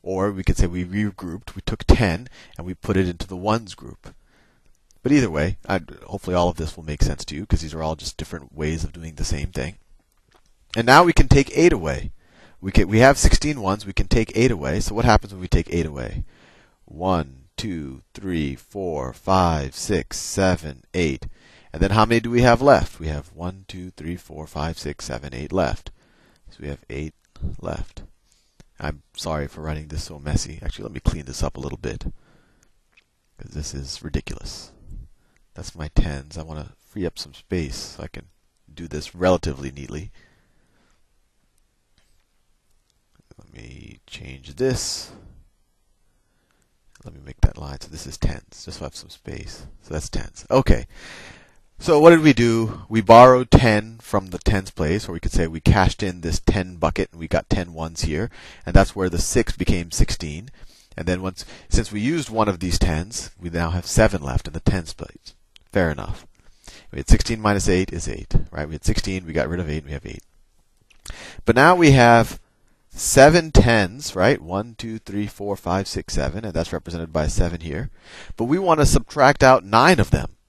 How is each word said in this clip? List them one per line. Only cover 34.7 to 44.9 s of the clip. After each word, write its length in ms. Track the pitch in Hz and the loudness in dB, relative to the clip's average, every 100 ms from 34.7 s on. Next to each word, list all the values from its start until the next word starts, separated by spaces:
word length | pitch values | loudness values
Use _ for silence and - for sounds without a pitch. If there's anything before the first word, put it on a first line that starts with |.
| _ - - - _ _ _ _ | _ -18 -18 -18 _ _ _ _
That's 200 | - - | -18 -16
my 140 | - 76 | -12 -2
tens. 500 | - 85 69 71 82 | 0 0 -4 -12 -16
I 60 | |
wanna 280 | 78 76 73 _ | -12 -14 -14 _
free 260 | _ 107 | _ -8
up 140 | 87 - | -8 -8
some 160 | 73 | -20
space 420 | 67 _ 90 73 - | -20 _ -6 -6 -10
so 280 | - - | -14 -16
I 40 | 76 | -16
can 200 | - - _ _ _ _ | -18 -20 _ _ _ _
do 140 | 76 82 | -18 -12
this 260 | 76 - | -12 -12
relatively 580 | 87 90 90 85 67 67 | -2 2 2 0 -8 -10
neatly. 400 | 67 67 76 92 - _ _ _ _ _ _ _ _ _ _ _ _ _ _ _ _ _ _ _ _ _ _ _ _ _ _ _ _ _ _ _ - | -12 -14 -12 -14 -20 _ _ _ _ _ _ _ _ _ _ _ _ _ _ _ _ _ _ _ _ _ _ _ _ _ _ _ _ _ _ _ -20
Let 160 | - | -20
me 460 | - - 65 - - _ | -20 -20 -20 -20 -20 _
change 480 | - 65 67 69 | -20 -18 -18 -20
this. 560 | 71 131 120 - | -4 -4 -2 -6